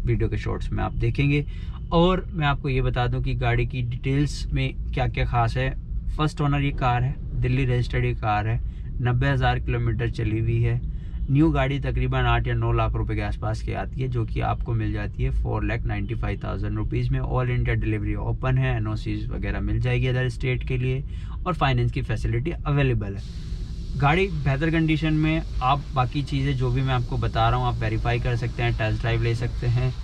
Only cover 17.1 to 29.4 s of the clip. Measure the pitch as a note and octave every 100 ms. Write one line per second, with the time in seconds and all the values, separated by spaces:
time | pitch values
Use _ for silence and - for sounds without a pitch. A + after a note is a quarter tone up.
17.1 | C3 B2+ B2+ B2 B2 A#2+ A2+ A2 G#2+ G#2
18.1 | G2+ G2+ A2+ B2+ C3 C3 A#2+ G#2+ G#2+ -
19.1 | G#2 - - - - G2+ A2+ A#2+ B2 B2+
20.1 | B2+ B2+ - C3 B2 - C3 B2+ C3 -
21.1 | - - - F3+ E3+ C#3+ B2 A#2+ C3+ A#2+
22.1 | G#2+ A2+ A#2 D3+ E3 D3+ C#3+ C3+ A2+ G2+
23.1 | G2 - - - - - - - - C#3+
24.1 | E3+ F#3+ D#3+ C#3 C3+ E3 E3 D#3+ D#3 D#3
25.1 | D#3 D#3 D#3+ - - B2+ C#3+ - C3 A#2+
26.1 | - C3 C#3 C#3 C3 B2+ B2 C3 B2+ A#2+
27.1 | C3 A2+ A2+ A2+ B2 A#2+ A#2 A2+ A2 A#2+
28.1 | A#2+ B2+ A#2+ A#2 - A#2+ A#2 A2 G#2+ A#2
29.1 | A#2 A#2 A2+